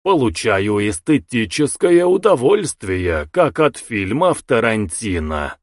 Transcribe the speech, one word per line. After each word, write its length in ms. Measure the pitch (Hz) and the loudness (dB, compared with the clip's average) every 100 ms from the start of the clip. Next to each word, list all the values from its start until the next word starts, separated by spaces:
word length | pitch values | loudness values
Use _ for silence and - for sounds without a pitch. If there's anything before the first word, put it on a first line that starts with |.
Получаю 760 | 190 175 120 - 113 98 104 104 104 | 2 2 0 -2 0 0 0 0 -2
эстетическое 1160 | 101 - 147 - 120 107 - 147 - 175 170 | -4 0 0 0 -4 -4 -2 -2 0 2 4
удовольствие, 1200 | 180 190 208 156 127 208 170 - 98 92 90 80 73 | 4 2 2 2 4 2 0 -8 -4 -2 0 -2 -2
как 260 | 180 151 - | 0 0 2
от 160 | 151 - | 0 -2
фильмов 640 | - 107 95 131 180 151 | -8 -4 -2 0 0 -2
Тарантино. 1120 | _ 117 113 110 98 - 110 87 78 76 69 - | _ 0 2 -2 -4 -6 -6 -4 -4 -6 -8 -12